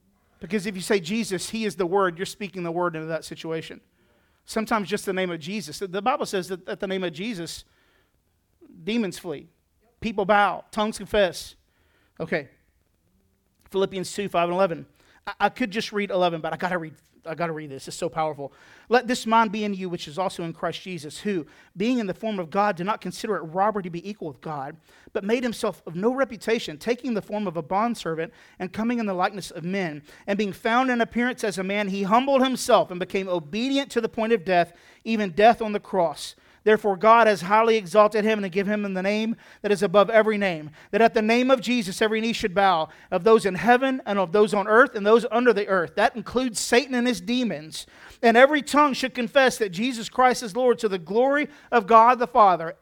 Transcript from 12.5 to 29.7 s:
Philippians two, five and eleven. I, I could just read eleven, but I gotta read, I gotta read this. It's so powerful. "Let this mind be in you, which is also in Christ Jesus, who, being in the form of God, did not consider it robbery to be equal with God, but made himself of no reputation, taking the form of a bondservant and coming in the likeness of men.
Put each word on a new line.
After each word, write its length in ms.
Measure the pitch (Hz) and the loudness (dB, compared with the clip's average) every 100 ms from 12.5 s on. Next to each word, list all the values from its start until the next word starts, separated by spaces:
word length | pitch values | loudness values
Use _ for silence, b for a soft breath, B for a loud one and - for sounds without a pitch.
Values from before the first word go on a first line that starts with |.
| _ _ _ _ _ _ _ _ _ _ _ _ | _ _ _ _ _ _ _ _ _ _ _ _
Philippians 440 | 190 190 190 175 | -2 -2 -2 -8
two, 160 | - 202 | -6 -4
five 180 | 175 175 | -2 0
and 80 | 180 | 2
eleven. 300 | 190 156 139 b b b - | 0 0 -12 b b b -14
I, 60 | - | -2
I 80 | 202 | -2
could 220 | - 247 | 0 -6
just 200 | 208 - | -6 -6
read 180 | 208 196 | -6 -4
eleven, 300 | 190 180 165 | 0 0 -2
but 140 | 160 | -6
I 20 | 160 | -6
gotta 220 | 185 180 | -4 -6
read, 160 | 160 - _ _ 165 | -8 -16 _ _ -14
I 100 | 160 | -6
gotta 160 | 170 | -6
read 180 | 156 151 | -6 -10
this. 160 | 135 - | -14 -14
It's 80 | - | -8
so 100 | 165 | -6
powerful. 460 | 165 156 139 139 b b b b | -4 -4 -6 -12 b b b b
"Let 200 | 233 240 | 2 2
this 180 | 247 220 | -4 2
mind 240 | 226 220 | 2 2
be 140 | 214 208 | 0 -4
in 80 | |
you, 160 | 190 185 | -4 -6
which 180 | 170 - | -8 -8
is 100 | 151 | -6
also 260 | 185 - | -4 -4
in 100 | 165 | -8
Christ 280 | 160 175 156 | -6 -8 -8
Jesus, 380 | 185 175 143 - | -10 -10 -10 -8
who, 260 | 208 190 143 b b 170 | -4 -4 -6 b b -4
being 240 | 220 254 | 0 0
in 80 | 202 | -2
the 60 | |
form 260 | 170 220 202 | -6 -6 -6
of 100 | 160 | -4
God, 280 | 185 208 175 | 0 0 0
did 80 | 180 | -4
not 160 | 214 | -4
consider 340 | 180 - 220 185 | -6 -8 -4 -4
it 60 | |
robbery 420 | 160 175 202 208 | -4 0 0 0
to 60 | 185 | -6
be 200 | 170 190 | -10 -10
equal 200 | 214 170 | -10 -12
with 100 | - | -10
God, 380 | 165 151 135 165 b b b | -10 -10 -10 -14 b b b
but 140 | 214 196 | -6 -2
made 180 | 247 | -2
himself 400 | 247 202 220 - - | -2 -4 -6 -6 -10
of 120 | 165 | -2
no 160 | 220 | -2
reputation, 640 | 254 269 226 - 233 208 151 | 0 -2 -4 -4 -2 -4 -8
taking 360 | - 240 269 | -4 -4 -2
the 80 | 214 | -4
form 240 | - 208 202 | -4 -6 -4
of 120 | 170 | -6
a 40 | |
bondservant 680 | 147 190 233 226 170 160 175 b b b | -4 -2 -2 -4 -6 -6 -6 b b b
and 140 | 180 | -10
coming 280 | 196 226 247 | -4 -4 -2
in 60 | 214 | -2
the 80 | |
likeness 380 | 180 196 202 - | -2 -2 -4 -12
of 140 | 175 | -10
men. 360 | 165 | -6